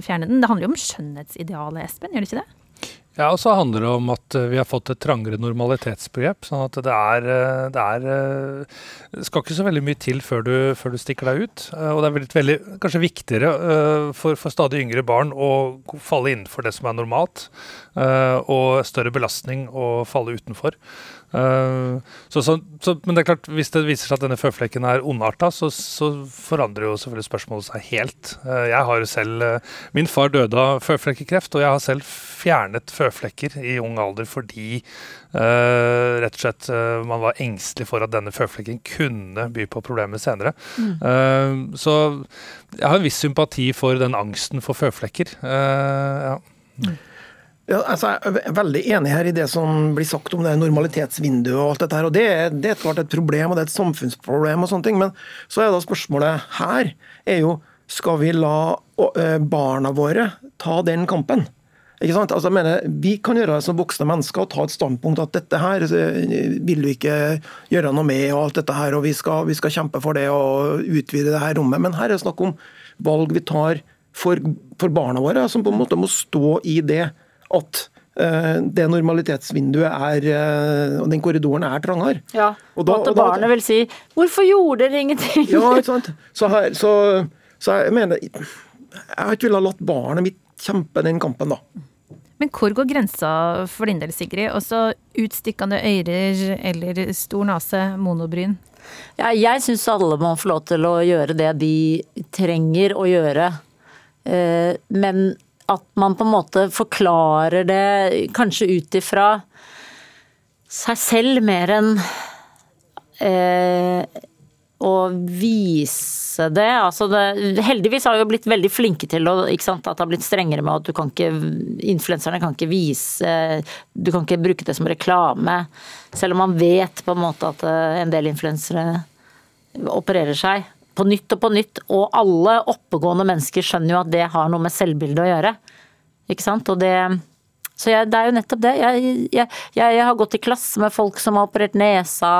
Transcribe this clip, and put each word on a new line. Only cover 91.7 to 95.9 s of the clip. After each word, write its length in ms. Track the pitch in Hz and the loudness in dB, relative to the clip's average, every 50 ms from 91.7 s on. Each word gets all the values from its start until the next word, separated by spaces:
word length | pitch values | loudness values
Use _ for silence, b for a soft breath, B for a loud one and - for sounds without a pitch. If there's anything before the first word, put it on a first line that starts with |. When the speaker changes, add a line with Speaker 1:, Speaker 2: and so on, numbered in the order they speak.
| - 196 143 - _ _ _ - - - - _ _ - | -20 -20 -20 -20 _ _ _ -20 -20 -20 -20 _ _ -6
Speaker 1:
Men 100 | 285 285 | -6 -4
hvor 240 | - - - 254 214 | -2 0 0 0 2
går 140 | 240 269 254 | 0 0 0
grensa 400 | 294 285 220 202 - - 170 156 160 160 165 170 170 185 185 180 | 2 0 0 -2 -2 -4 -2 -2 0 0 0 0 -2 -2 -4 -6
for 180 | - - 220 | -6 -4 -2
din 140 | 214 196 160 | -2 -2 -2
del, 100 | 151 156 | -4 -6
Sigrid? 380 | 160 - 175 165 - 185 214 220 | -8 -8 -10 -8 -6 -4 -4 -4
Også 400 | - 202 196 - 226 226 226 220 220 - _ _ - | -4 -4 -4 -2 0 0 0 0 -2 -4 _ _ -4
utstikkende 640 | - 220 220 - - - 220 208 - 196 196 202 196 | -4 -2 -2 -4 -6 -6 -6 -6 -4 -4 -2 -2 0
ører 800 | - 214 | 0 2